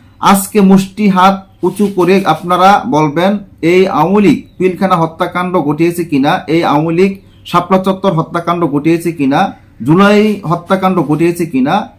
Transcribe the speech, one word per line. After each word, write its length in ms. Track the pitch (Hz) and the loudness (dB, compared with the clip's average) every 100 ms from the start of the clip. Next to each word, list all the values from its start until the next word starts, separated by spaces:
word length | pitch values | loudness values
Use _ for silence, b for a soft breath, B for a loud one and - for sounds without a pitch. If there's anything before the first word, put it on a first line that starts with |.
| b b | b b
আজকে 400 | 165 196 - 208 | 0 0 0 2
মুষ্টি 480 | 190 190 - - 208 | 4 2 0 -2 0
হাত 380 | 185 185 196 - - | 4 2 2 -6 -6
উঁচু 260 | 175 180 202 180 | -4 -2 -2 0
করে 260 | 170 196 | 2 2
আপনারা 580 | - 156 175 180 185 202 117 | 0 -4 -2 2 4 2 0
বলবেন, 480 | 147 151 151 190 208 - - | 0 0 0 -2 -2 -8 -4
এই 260 | 160 185 190 | 0 2 2
আওয়ামী 340 | 143 170 202 | 0 2 2
লীগ 220 | 196 127 - - | 2 2 -4 -4
পিলখানা 380 | 185 175 190 180 | -2 0 0 0
হত্যাকাণ্ড 640 | 165 - 175 180 185 180 | -2 -4 -6 -4 -4 -2
ঘটিয়েছে 440 | 143 151 170 175 | -2 0 -2 -2
কিনা, 360 | 165 139 147 139 - | -2 0 0 -2 -2
এই 180 | 165 | -2
আওয়ামী 300 | - 147 165 | 0 0 0
লীগ 240 | 165 196 196 b b | 0 0 -2 b b
শাপলা 340 | - 175 - 190 | -4 -2 0 0
চত্বর 340 | 190 190 190 | 0 -2 -2
হত্যাকাণ্ড 540 | 160 160 170 170 175 160 | -2 -2 -4 -4 -2 -2
ঘটিয়েছে 460 | 143 156 165 170 | -2 0 -2 -2
কিনা, 400 | 156 135 147 196 - b b | -4 0 0 -2 -6 b b
জুলাই 560 | 117 175 202 208 214 208 | 0 4 4 4 2 0
হত্যাকাণ্ড 580 | 156 170 - 190 190 175 | -4 -6 -2 -2 0 0
ঘটিয়েছে 440 | 143 151 170 175 160 | 0 0 0 -2 -4
কিনা।" 420 | 131 135 196 - | -2 -2 -2 -6